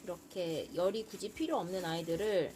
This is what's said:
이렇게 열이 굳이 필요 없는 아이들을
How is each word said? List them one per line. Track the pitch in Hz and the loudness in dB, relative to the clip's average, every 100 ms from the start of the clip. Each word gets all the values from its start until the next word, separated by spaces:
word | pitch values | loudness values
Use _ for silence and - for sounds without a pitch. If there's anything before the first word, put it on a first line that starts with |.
이렇게 | - 175 - 196 170 156 - | -8 -10 -8 -4 0 0 -2
열이 | 147 185 214 214 | 2 2 2 -4
굳이 | 202 208 | -6 -8
필요 | - 320 277 | -2 0 0
없는 | 170 185 | 0 -2
아이들을 | 170 165 165 165 214 196 147 | 0 0 0 2 4 4 2